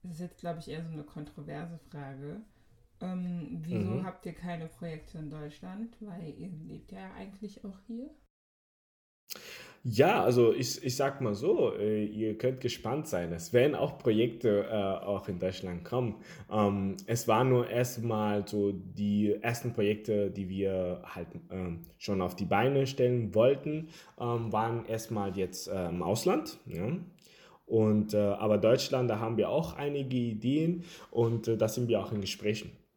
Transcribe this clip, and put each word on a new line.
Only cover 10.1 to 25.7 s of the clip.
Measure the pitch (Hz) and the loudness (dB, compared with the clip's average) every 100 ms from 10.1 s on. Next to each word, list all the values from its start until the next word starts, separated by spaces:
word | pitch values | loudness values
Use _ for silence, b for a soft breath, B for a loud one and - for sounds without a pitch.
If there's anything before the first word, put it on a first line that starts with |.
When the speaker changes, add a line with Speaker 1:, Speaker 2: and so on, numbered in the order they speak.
| 233 | 6
Speaker 2:
also | 104 123 120 | 6 6 6
ich, | - 127 - | 6 0 -4
ich | 131 123 | -4 0
sag | 135 - | -2 0
mal | 113 104 | -4 0
so, | 151 277 127 101 | 2 2 2 2
äh, | 104 107 104 | 0 0 -2
ihr | 107 110 110 | -2 -2 0
könnt | 127 131 | -2 0
gespannt | 123 - 113 143 151 | -4 -4 -4 -4 -2
sein. | 90 85 | -2 -2
Es | 85 - | -6 4
werden | 123 143 147 | 6 6 4
auch | 156 - | -2 0
Projekte, | - 107 110 - 117 101 95 | 2 4 4 2 2 4 2
äh, | 110 98 95 98 | 0 0 -2 -2
auch | 98 95 | -4 -2
in | 90 | -2
Deutschland | 92 92 92 87 | -2 -2 -6 -8
kommen. | - 123 120 107 B B - | -2 0 0 -4 B B -2
Ähm, | 107 101 98 98 92 - | 4 4 4 -2 -4 -2
es | 117 - | 0 4
war | 110 | 4
nur | 131 127 120 | 6 4 4
erstmal | 117 123 - 113 107 107 104 98 | 0 0 0 0 2 2 0 0
so, | 104 101 | 0 0
die | 95 92 98 104 104 104 101 | 0 -8 -2 2 4 4 2
ersten | 117 120 123 | 0 -2 -2
Projekte, | 117 104 107 - 104 101 | 2 2 2 0 0 0
die | 98 92 | -2 -6
wir | 95 98 92 90 87 - | -2 0 0 -2 -4 -8
halt, | - 85 85 - | -12 -10 -12 -10
ähm, | 92 90 85 - - | -6 -6 -6 -12 -12
schon | - 98 | -2 0
auf | 90 - | 0 -2
die | 92 | 2
Beine | 98 127 139 135 | 4 4 4 0
stellen | - 123 123 110 107 | 2 4 4 2 6
wollten, | 123 139 156 151 160 B B - | 6 6 -2 -6 -6 B B -6
ähm, | 120 117 113 | -2 -2 0
waren | 107 113 117 113 | 0 0 -2 -2
erstmal | 110 - 110 98 92 | -4 -2 -4 -2 -2
jetzt, | 90 - | -4 -4
äh, | - | -6